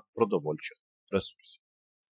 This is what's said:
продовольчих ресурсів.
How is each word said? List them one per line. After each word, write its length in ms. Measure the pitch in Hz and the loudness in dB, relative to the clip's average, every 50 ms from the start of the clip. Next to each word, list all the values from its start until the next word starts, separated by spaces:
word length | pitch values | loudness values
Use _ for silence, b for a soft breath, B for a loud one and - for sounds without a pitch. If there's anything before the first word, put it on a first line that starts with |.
| - _ - | 6 _ 2
продовольчих 640 | 113 113 101 101 85 73 76 76 78 - - - _ _ _ _ _ _ - | 2 2 4 4 2 2 0 -4 -4 -6 -10 -12 _ _ _ _ _ _ -2
ресурсів. 500 | - 98 - - - _ - - - - _ _ _ _ _ _ _ _ _ _ | 0 0 0 -2 -8 _ -18 -18 -18 -20 _ _ _ _ _ _ _ _ _ _